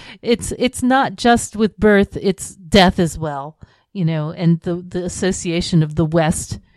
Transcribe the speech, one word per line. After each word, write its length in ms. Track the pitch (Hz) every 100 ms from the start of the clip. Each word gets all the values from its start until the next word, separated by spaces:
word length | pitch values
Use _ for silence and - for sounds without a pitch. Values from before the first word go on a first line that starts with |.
| - -
it's, 320 | - 233 - -
it's 240 | 247 -
not 340 | 247 262 254 196
just 400 | 240 233 - 208
with 220 | 220 -
birth, 380 | 214 202 196 -
it's 340 | 196 185 - -
death 420 | 175 208 180 180
as 200 | 170 160
well, 400 | 160 143 143 - - _ _
you 120 | 202
know, 260 | 165 160 151
and 280 | - 170 170
the, 140 | 190 175
the 280 | 180 180
association 760 | 180 - 185 190 180 165 175 170
of 120 | 156
the 100 | 151
West 540 | 160 165 156 - - - _